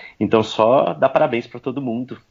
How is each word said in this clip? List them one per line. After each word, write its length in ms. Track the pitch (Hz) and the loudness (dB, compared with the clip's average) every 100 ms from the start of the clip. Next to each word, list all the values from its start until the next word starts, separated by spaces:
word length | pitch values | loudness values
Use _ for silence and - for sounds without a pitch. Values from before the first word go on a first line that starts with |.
| - - | -14 -4
Então 240 | 107 110 | 0 2
só 520 | 107 - 110 139 - | 0 2 4 4 2
dar 160 | 156 - | 0 0
parabéns 360 | - 151 117 - | 2 0 -2 -6
pra 120 | 123 | -10
todo 220 | 135 123 | -10 -8
mundo 360 | 127 117 131 - _ | -6 -6 -8 -14 _